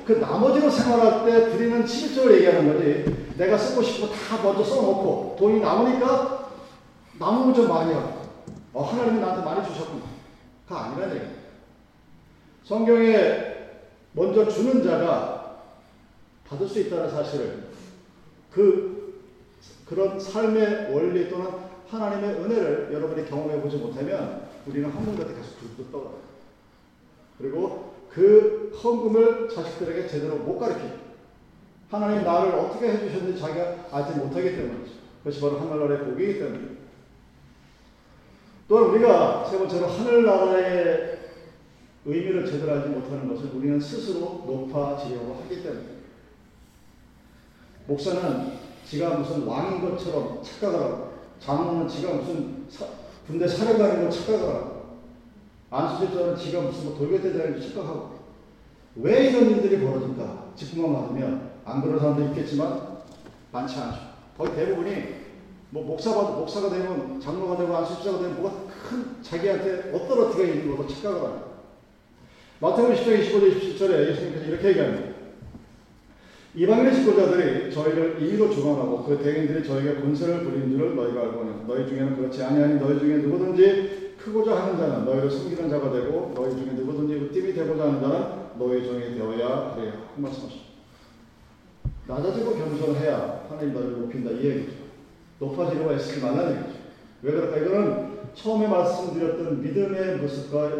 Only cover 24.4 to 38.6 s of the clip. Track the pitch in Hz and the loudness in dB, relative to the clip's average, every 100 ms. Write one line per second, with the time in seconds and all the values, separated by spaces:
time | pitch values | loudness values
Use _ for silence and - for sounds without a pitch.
24.4 | - - 143 139 143 139 214 190 156 - | -14 -16 -8 -4 -4 -4 -4 -4 -6 -10
25.4 | - - 117 113 131 147 - 135 - - | -14 -16 -18 -16 -12 -12 -12 -16 -20 -20
26.4 | - _ _ _ _ _ _ _ _ - | -20 _ _ _ _ _ _ _ _ -10
27.4 | 135 151 185 - - - - - 196 208 | -6 -4 -4 -6 -14 -18 -8 4 10 10
28.4 | 214 208 208 - 233 233 220 220 226 233 | 8 0 -6 -4 -2 0 2 6 6 4
29.4 | - 175 165 - 170 170 170 147 151 147 | -4 -6 -8 -6 -6 -4 -4 -4 -4 -4
30.4 | - 202 233 - - - - - - - | -4 -4 -2 -4 -8 -12 -18 -20 -20 -20
31.4 | - - - - - 208 208 208 175 170 | -20 -20 -20 -20 -8 -2 0 0 2 2
32.4 | 190 165 - - 226 208 190 165 180 - | 2 2 -2 -2 0 0 -2 -4 -4 -4
33.4 | 156 165 175 175 - 143 143 139 135 175 | -4 -4 -4 -6 -8 -6 -4 -4 -4 -2
34.4 | 185 - 120 113 - - - - 147 139 | -2 -2 -6 -8 -12 -18 -20 -12 -8 -2
35.4 | 143 143 165 151 147 143 127 127 202 - | -2 -2 -4 -2 0 0 -2 -2 -2 -2
36.4 | 143 - - - - - - - - - | -4 -8 -12 -16 -20 -20 -20 -20 -20 -20
37.4 | - - - _ - _ _ - - - | -20 -20 -20 _ -20 _ _ -20 -20 -20
38.4 | - - | -20 -10